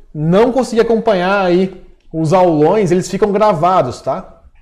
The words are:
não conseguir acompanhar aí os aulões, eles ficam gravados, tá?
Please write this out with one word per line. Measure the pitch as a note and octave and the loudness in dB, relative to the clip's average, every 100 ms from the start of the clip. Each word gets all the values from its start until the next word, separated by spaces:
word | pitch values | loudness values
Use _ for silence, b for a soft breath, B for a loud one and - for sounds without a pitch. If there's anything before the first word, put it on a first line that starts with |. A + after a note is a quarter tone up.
| - | -16
não | D3+ D#3+ F#3+ B3+ | -6 0 2 2
conseguir | B3+ A#3 A3+ | 0 -2 0
acompanhar | A3+ A3+ A3+ F#3+ F3+ G3+ | 0 0 0 0 0 0
aí | F#3 F3 F#3+ - - - _ | 0 0 0 -6 -20 -20 _
os | D#3+ D#3 | -6 0
aulões, | F#3 F3+ D3+ D#3 G#3+ F3 | 2 2 2 2 2 0
eles | F3+ - | -2 -2
ficam | G3 G#3 | -2 0
gravados, | G3+ G#3+ D#3+ F3 F#3 - - | 2 0 2 0 0 -2 -4
tá? | C3 E3+ - - - _ | -8 -8 -10 -20 -20 _